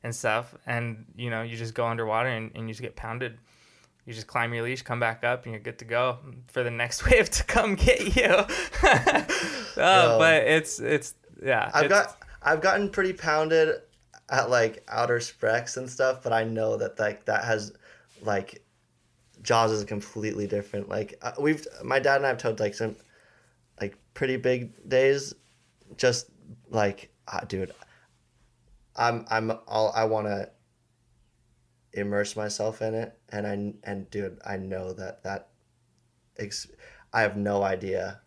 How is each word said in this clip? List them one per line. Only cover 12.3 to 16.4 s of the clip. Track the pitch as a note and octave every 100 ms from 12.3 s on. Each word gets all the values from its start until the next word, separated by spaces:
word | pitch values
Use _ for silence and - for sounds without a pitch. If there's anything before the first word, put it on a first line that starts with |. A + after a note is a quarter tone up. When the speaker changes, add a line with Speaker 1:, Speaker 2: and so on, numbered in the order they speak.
| -
Speaker 2:
I've | D3+ D#3
gotten | F#3+ G3 G3+
pretty | G3+ F#3+
pounded | F3+ E3 D3+ D#3+ D#3+ D#3 - - _ _ - -
at, | C3+ A#2
like, | B2 A2+ A2+ -
Outer | A2+ B2 A#2+
Sprex | A#2+ - A2 A2+ A#2+ -
and | B2+
stuff, | B2 C3 B2+
but | B2
I | A2+